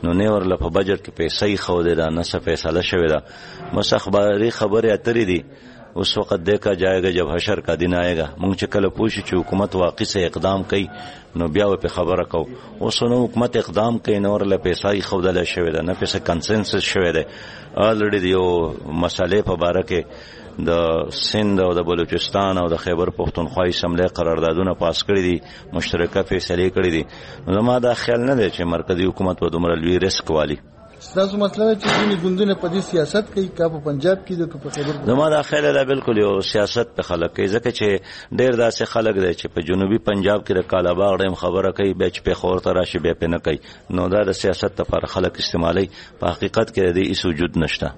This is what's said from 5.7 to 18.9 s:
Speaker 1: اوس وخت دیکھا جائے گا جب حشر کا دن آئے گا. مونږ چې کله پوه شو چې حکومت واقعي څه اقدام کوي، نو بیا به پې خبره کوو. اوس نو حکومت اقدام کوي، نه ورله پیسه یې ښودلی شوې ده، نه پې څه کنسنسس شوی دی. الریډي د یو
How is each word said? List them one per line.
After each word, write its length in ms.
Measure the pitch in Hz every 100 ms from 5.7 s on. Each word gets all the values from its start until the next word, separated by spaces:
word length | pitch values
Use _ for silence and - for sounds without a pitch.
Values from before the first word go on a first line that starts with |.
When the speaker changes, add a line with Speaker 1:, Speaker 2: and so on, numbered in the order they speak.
| - - -
Speaker 1:
اوس 220 | 95 -
وخت 220 | 101 101 82
دیکھا 260 | 104 107 92
جائے 200 | 95 95
گا 80 | 92 87
جب 120 | 80
حشر 260 | 85 107 98
کا 140 | 80 82
دن 140 | 87
آئے 200 | 87 87 82
گا. 80 | 78 76
مونږ 180 | 92 95
چې 60 | 101
کله 140 | 104 120 -
پوه 120 | 110
شو 120 | 104
چې 140 | - 92
حکومت 360 | - 98 101 92
واقعي 300 | 87 - 107
څه 120 | 101 82
اقدام 360 | 82 92 95
کوي، 240 | 92 98 92 - - - - 85
نو 120 | 85
بیا 180 | 80 101
به 80 | 92
پې 60 | 85 92
خبره 280 | 87 90
کوو. 220 | 85 85 78 127 - -
اوس 220 | 110 -
نو 220 | 120 123
حکومت 320 | 117 107 120 120
اقدام 420 | 101 90 113 117
کوي، 200 | - 104
نه 120 | 101
ورله 260 | 104 98 92
پیسه 320 | 92 85 98
یې 100 | 101 -
ښودلی 360 | 98 90 90
شوې 280 | 85 - 85
ده، 80 | 80
نه 120 | 82
پې 120 | 92 95
څه 60 | 95 -
کنسنسس 540 | 85 - 107 95 101 -
شوی 200 | 101 87
دی. 120 | 80 76 - - - - -
الریډي 440 | 107 110 104 104
د 60 | 90 92
یو 100 | 90 87 80 - 73